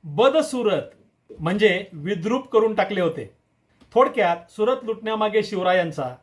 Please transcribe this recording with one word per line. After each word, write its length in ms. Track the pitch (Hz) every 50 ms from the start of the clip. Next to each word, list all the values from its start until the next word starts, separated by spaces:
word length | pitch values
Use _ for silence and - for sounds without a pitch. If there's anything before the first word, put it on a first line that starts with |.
| -
बदसुरत 760 | 156 143 160 233 269 269 320 302 - - 247 233 208 185 139 - - - _ _ _ _ _ _ _ - -
म्हणजे 460 | 156 165 185 208 214 208 180 214 - - -
विद्रूप 540 | 156 143 180 208 175 160 220 240 269 277
करून 280 | - - 220 214 226 214
टाकले 260 | 196 190 196 208 190
होते. 320 | 180 160 165 143 113 101 _ _ _ _ _ _ _ _ _ _ _ _ -
थोडक्यात 580 | 226 262 - - 240 196 175 170 170 - _
सुरत 260 | - - 214 240 262 262 247
लुटण्यामागे 600 | 220 220 220 220 220 220 214 214 214 208 220 202
शिवरायांचा 720 | - 208 185 185 180 180 185 175 165 151 151 135 127 123 -